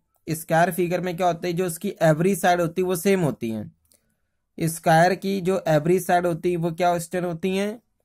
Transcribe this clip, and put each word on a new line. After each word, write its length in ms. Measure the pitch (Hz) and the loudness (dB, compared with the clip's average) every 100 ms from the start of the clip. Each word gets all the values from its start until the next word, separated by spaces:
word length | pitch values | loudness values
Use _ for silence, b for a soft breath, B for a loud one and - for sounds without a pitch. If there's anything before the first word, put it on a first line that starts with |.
| _ _ - | _ _ -8
स्क्वायर 440 | 156 - 165 180 | -8 0 2 2
फिगर 280 | 180 175 180 | 0 -2 -2
में 140 | 180 170 | -4 -2
क्या 100 | 175 | -2
होता 200 | 165 180 | -2 -4
है, 60 | |
जो 120 | 170 185 | -2 -4
उसकी 260 | 170 202 - | -4 -8 0
एवरी 320 | 160 151 175 196 | 2 4 2 2
साइड 260 | 190 175 | 2 2
होती 200 | 170 - | 0 -2
है 60 | 180 | -2
वो 80 | 180 | -2
सेम 240 | 196 190 | 0 2
होती 280 | 156 110 113 | 0 -2 -6
हैं। 1160 | 110 107 - _ _ _ _ _ _ _ - 160 | -8 -10 -16 _ _ _ _ _ _ _ -6 -4
स्क्वायर 480 | 165 175 160 180 190 | -2 2 4 4 2
की 240 | 196 196 | -4 -4
जो 220 | 175 190 - | -2 -2 0
एवरी 300 | 156 156 185 | 2 2 0
साइड 240 | 180 175 175 | 2 0 0
होती 240 | 165 180 | -2 -2
है 60 | 175 | -2
वो 140 | 170 | -2
क्या 240 | 165 175 175 | 0 0 0
स्टूडेंट 260 | 165 185 175 | -4 -6 -4
होती 300 | 165 190 190 | -4 -2 -2
हैं, 240 | 202 233 _ _ | -4 -6 _ _